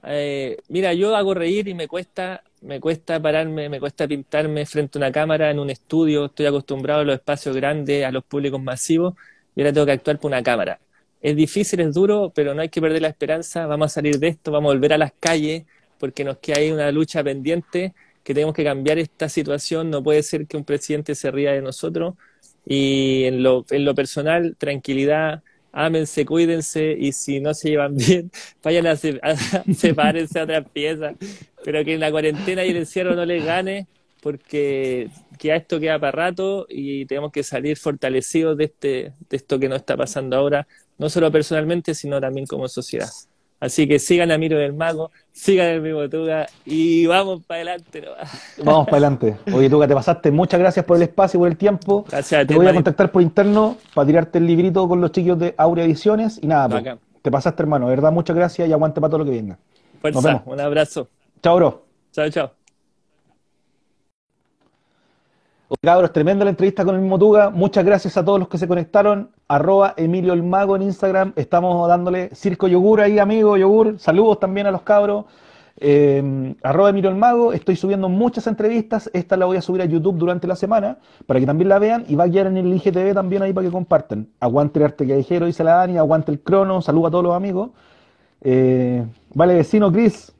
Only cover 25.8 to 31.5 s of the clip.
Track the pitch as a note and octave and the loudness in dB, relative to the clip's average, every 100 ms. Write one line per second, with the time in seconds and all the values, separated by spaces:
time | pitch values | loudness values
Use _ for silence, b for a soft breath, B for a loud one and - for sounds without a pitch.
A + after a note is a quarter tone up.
25.8 | D#3+ D#3+ D3+ - C3 E3 E3+ E3 D#3 D#3+ | -2 -2 -4 -4 -2 0 0 0 -4 -4
26.8 | D#3 D3+ C#3 - - C#3 C#3+ D3+ D#3 D3+ | -4 -2 -4 -6 -6 -6 -4 -4 -2 -2
27.8 | C#3+ C#3+ A#2+ F3+ E3+ B B _ D#3 E3+ | -2 -2 2 0 0 B B _ -2 0
28.8 | E3 D3+ D#3+ C3+ C#3+ D#3 - F#3+ - D#3+ | 0 -2 -4 -6 -4 -4 -4 -4 -2 0
29.8 | G#3+ D3 D3+ E3 D#3+ E3+ D#3 D#3 C#3+ - | 0 2 0 0 -4 -6 -4 -4 -6 -8
30.8 | D3 D#3+ D3+ - G3 G3+ B | -6 -6 -8 -10 -16 -16 B